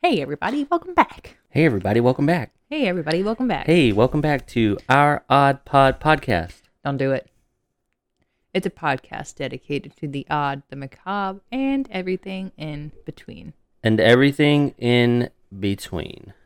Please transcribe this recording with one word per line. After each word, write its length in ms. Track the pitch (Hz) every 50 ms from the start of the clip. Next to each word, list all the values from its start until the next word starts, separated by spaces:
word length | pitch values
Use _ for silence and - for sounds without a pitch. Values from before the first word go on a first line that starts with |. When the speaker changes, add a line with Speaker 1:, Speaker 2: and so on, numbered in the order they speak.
| - 359
Speaker 1:
Hey, 140 | 285 175 139
everybody, 420 | 135 147 - - 185 247 294 285
welcome 300 | - 349 339 339 359 359
back. 420 | 349 - - - - - - - _ _ _
Speaker 2:
Hey, 160 | _ - 160
everybody, 340 | 160 120 98 90 98 104 117
welcome 240 | 120 123 127 - 143
back. 300 | 143 170 175 117 - _ _ _ _
Speaker 1:
Hey, 180 | 285 311 277 196
everybody, 340 | 180 185 156 151 160 175 190
welcome 240 | 208 226 - 254
back. 200 | 247 185 139 -
Speaker 2:
Hey, 260 | - 165 175 147 120 101
welcome 300 | 101 117 131 - 151 147
back 240 | 151 147 131 -
to 320 | - - 120 113 107 101 - - -
our 340 | 127 139 147 147 147 - _ _
Odd 380 | 131 139 143 139 139 135 _
Pod 340 | - - 139 139 135 127 -
podcast. 640 | - 151 156 147 - - 110 85 82 87 - _ _ _ _ _ _
Speaker 1:
Don't 140 | 143 139
do 160 | 131 135 135 135
it. 160 | 127 - _ _ _ _ _ _ _ _ _ _ _ _ _ _ _ _ _ _ _ _ _ _ _ _ _ _
It's 100 | 190 190
a 40 | 190
podcast 640 | - - - 151 135 131 _ _ - - 143 - -
dedicated 600 | - 143 127 123 131 _ _ 143 139 - 151 _ _
to 100 | - 147
the 180 | 139 139 131 _
odd, 320 | - 147 143 143 139 139 - _
the 60 | -
macabre, 680 | 143 139 139 - _ _ 180 196 202 196 190 190 202 _ _ 233
and 340 | 262 269 269 277 277 269 -
everything 600 | - 190 185 185 185 185 - 190 190 190 190 185 _
in 360 | - 156 156 151 147 147 151 - - -
between. 480 | - 147 - - - - - 180 - - _ _ _ _ _ -
Speaker 2:
And 180 | 113 110 107
everything 760 | 98 113 120 127 139 143 139 - 151 147 147 147 143 135 - -
in 500 | 120 120 120 120 120 120 120 120 120 - _ _ _ _ 98 98
between. 720 | 92 101 101 101 - - - 85 - - - - - - - _ _